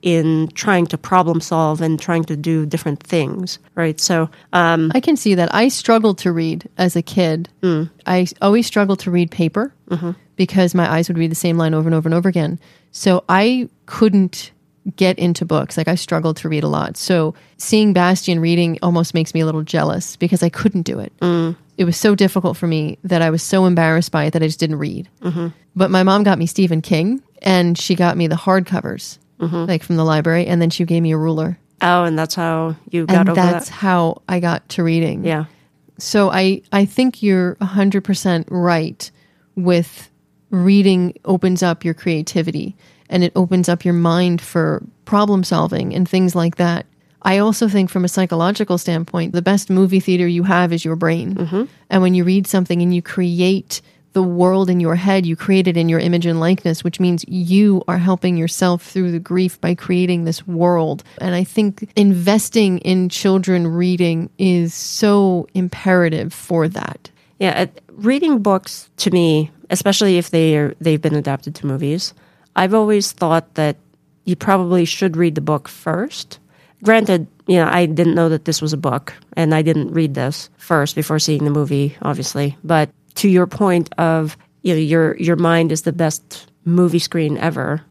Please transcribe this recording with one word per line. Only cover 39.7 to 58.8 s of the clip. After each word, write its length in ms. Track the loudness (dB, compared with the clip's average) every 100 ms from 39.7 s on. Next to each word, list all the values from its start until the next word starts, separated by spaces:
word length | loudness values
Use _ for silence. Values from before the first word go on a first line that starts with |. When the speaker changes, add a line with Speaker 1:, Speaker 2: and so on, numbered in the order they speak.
| 2 0 -8 -20 _ _ _ _
Speaker 2:
reading 640 | 0 4 6 6 4 0 -4 -2
opens 360 | 0 2 0
up 220 | 0 0
your 100 | -4
creativity 840 | -4 -2 -2 -2 -4 -2 -4 -8 -12 _ _ _
and 140 | 0
it 80 | 0 0
opens 320 | 0 2 2
up 140 | 0 0
your 80 |
mind 480 | 2 2 2 2 0
for 400 | -2 -2 -2 -2 -8 _ -2
problem 380 | 0 2 2
solving 500 | 2 0 0 -2 -4
and 140 | -2 0
things 240 | 2 0 0
like 200 | -2 0
that. 300 | -2 -2 -8 _ _ _
I 160 | -2 2
also 280 | 2 2 0
think 220 | 2 0
from 160 | 0 -2
a 40 |
psychological 680 | 0 0 0 0 -2 -2 -2
standpoint, 560 | 0 -4 -2 -4 -2
the 80 | -2
best 280 | 0 0 2
movie 300 | 2 4 2
theater 280 | 2 0 2
you 160 | 0
have 280 | 2 2 2
is 140 | 0 -4
your 100 | -2
brain. 400 | -2 -2 -4 -6
Speaker 1:
Mm-hmm. 280 | -4 -4 -6 _ _
Speaker 2:
And 120 | 0
when 120 | 2 2
you 80 |
read 240 | 2 0 2
something 340 | -2 0 0
and 140 | 2 0
you 60 |
create 800 | -2 -4 -2 0 2 0 -4 -14 _ _ _
the 100 | -2
world 460 | 0 2 2 4 2
in 100 | 2
your 160 | 2 0
head, 300 | 2 0 0
you 100 | -4
create 320 | 2 2 2
it 80 | 2
in 120 | 2
your 100 | 2
image 260 | 2 0 0
and 140 | 0
likeness, 440 | 2 0 0 -2
which 160 | -4 -2
means 260 | 0 0 -4
you 560 | -6 2 4 4 4 0
are 100 | 0
helping 380 | 0 0 0 0
yourself 440 | -2 0 0 0